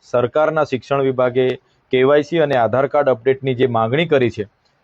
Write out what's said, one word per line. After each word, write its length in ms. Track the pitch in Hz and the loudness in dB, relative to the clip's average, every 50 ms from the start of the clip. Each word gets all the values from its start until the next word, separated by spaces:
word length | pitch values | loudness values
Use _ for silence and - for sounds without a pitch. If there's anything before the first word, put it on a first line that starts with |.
સરકારના 600 | _ _ - 123 123 120 - 151 156 156 156 156 147 | _ _ -2 -2 -2 0 0 0 0 0 0 -2 -2
શિક્ષણ 380 | - 135 123 - - 143 139 | -2 -4 -6 -6 -4 -4 -2
વિભાગે 540 | 135 135 127 123 127 127 120 131 127 127 127 127 _ _ _ _ _ _ | -2 -2 0 0 -2 0 0 0 0 0 -2 -6 _ _ _ _ _ _
કેવાયસી 480 | - 127 131 135 147 151 143 - 170 170 | 0 2 4 4 4 2 2 0 -2 -2
અને 180 | 151 143 139 | 0 0 0
આધાર 300 | 123 113 107 107 127 139 | 0 0 0 0 0 -2
કાર્ડ 220 | 135 - 147 143 135 | 0 0 0 2 0
અપડેટની 460 | 127 117 113 135 135 131 131 135 127 | 0 0 0 -2 -2 -2 -2 -4 -2
જે 120 | 117 131 | 0 0
માંગણી 400 | 120 117 113 113 113 123 151 175 | 0 0 0 -2 0 0 -2 0
કરી 240 | 160 151 135 123 117 | 0 0 0 0 0
છે, 140 | - 107 101 101 _ _ _ _ _ _ | -4 -6 -12 -12 _ _ _ _ _ _